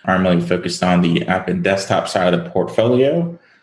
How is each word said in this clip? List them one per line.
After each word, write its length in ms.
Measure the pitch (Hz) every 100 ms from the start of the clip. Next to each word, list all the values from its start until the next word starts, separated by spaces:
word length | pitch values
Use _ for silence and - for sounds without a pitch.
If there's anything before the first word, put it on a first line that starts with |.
primarily 420 | 95 92 92 87
focused 380 | 85 87 87 -
on 180 | 90 87
the 240 | 87 85 90
app 180 | 92 90
and 160 | 90
desktop 460 | 95 98 - 95 -
side 260 | 98 90
of 80 | 87
the 80 | -
portfolio. 880 | 92 87 - 117 123 139 170 170 170 _ _